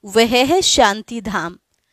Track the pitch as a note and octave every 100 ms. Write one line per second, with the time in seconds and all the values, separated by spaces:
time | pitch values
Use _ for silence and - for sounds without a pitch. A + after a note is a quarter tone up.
0 | G3+ A3+ A#3 B3 C4 F4+ - - A3 G#3
1 | - A#3 G#3 F#3 E3 F3+ _ _ _